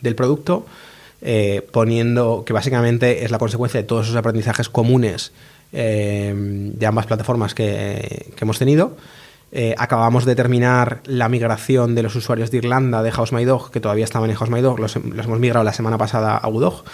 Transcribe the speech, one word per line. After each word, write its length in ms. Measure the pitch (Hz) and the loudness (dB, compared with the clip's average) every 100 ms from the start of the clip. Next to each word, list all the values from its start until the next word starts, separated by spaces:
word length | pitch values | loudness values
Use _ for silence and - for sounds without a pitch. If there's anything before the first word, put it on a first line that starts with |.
del 140 | 120 110 | -4 0
producto, 500 | 127 147 170 185 - - - - - - | 0 0 0 -2 -4 -20 -20 -20 -20 -12
eh, 440 | - 110 101 98 - | -2 2 2 0 -2
poniendo, 720 | 117 110 117 117 120 117 113 - | 0 2 2 2 2 2 -2 -2
que 80 | |
básicamente 720 | 110 135 123 117 117 123 120 113 | -2 0 2 2 2 2 2 -2
es 60 | |
la 80 | 113 | -2
consecuencia 420 | 113 113 120 120 | -2 -2 -2 -2
de 60 | 107 | -2
todos 180 | 113 110 | -2 0
esos 100 | 117 | 0
aprendizajes 540 | 113 110 110 107 113 | 0 -2 -2 -4 -2
comunes, 600 | 120 117 127 110 87 - - - - _ | 0 4 4 2 -2 -10 -16 -20 -20 _
eh, 600 | - 113 107 104 104 101 101 | -4 -2 0 0 -2 -2 -4
de 500 | 101 101 101 107 110 | -4 -6 -8 -2 0
ambas 200 | 110 107 | 0 0
plataformas 460 | 113 117 120 101 | -2 0 0 0
que, 800 | - 107 104 101 104 - - - - | 0 -2 -2 -4 -6 -8 -10 -14 -6
que 100 | 107 | -4
hemos 140 | 104 | 0
tenido. 360 | 131 151 226 - - - - - _ | 4 4 2 -4 -20 -20 -20 -20 _
Eh, 220 | 127 113 - | -4 -2 -2
acabamos 460 | 120 117 113 123 127 | 0 2 4 4 2
de 100 | 120 | 2
terminar 640 | 123 123 123 127 123 123 - | 2 2 4 4 2 -2 -6
la 220 | 127 117 | -2 0
migración 680 | 120 117 110 - 131 117 117 | 0 0 -2 2 2 4 2
de 80 | |
los 120 | 110 117 | 0 -2
usuarios 360 | - 113 113 | -2 -2 0
de 60 | 123 | -2
Irlanda 440 | 120 131 131 113 | 0 0 2 0
de 80 | 113 | 0
House 200 | 127 113 | 0 -2
My 120 | 120 123 | 0 2
Dog, 260 | 127 - | 0 -2
que 80 | 117 | -4
todavía 240 | 110 104 | -2 0
estaban 260 | 110 117 110 | 0 0 0
en 60 | 104 | 0
House 160 | 113 | -2
My 100 | 120 | 2
Dog, 160 | 131 120 | 2 2
los, 160 | 110 - | -2 -4
los 280 | 117 110 113 | -6 -6 -4
hemos 140 | 113 | 0
migrado 240 | 123 117 107 | 2 2 0
la 80 | |
semana 240 | - 113 113 | 0 -2 0
pasada 400 | 107 117 107 110 | 0 0 0 0
a 100 | 110 | -2
Udog, 340 | 113 104 - - | 0 0 -2 -16